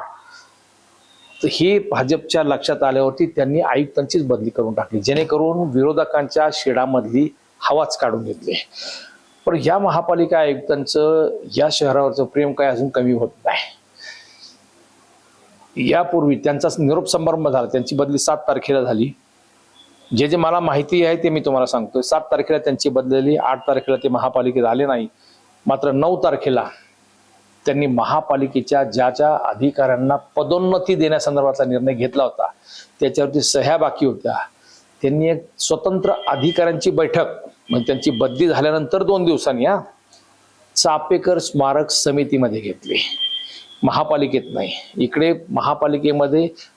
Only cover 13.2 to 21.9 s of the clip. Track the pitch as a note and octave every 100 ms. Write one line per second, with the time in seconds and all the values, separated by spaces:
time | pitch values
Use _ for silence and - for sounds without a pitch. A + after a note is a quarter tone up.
13.2 | A#2+ - - - - - _ - - -
14.2 | - - - - _ _ _ _ _ _
15.2 | _ _ _ _ _ - B2+ D#3+ F3 E3+
16.2 | D3 C3 D3 C#3+ E3 - C#3+ D#3+ - E3+
17.2 | D#3+ D#3+ D3+ C3 A#2 B2+ B2 C#3 C#3 C#3+
18.2 | - D3+ - F3+ - C#3 B2+ A2 C3 -
19.2 | _ _ _ _ _ _ _ _ - A2+
20.2 | C#3+ E3+ D#3+ F3 E3 C#3+ C#3+ F3+ E3 E3
21.2 | E3+ D#3 C#3 C3 B2+ B2 A2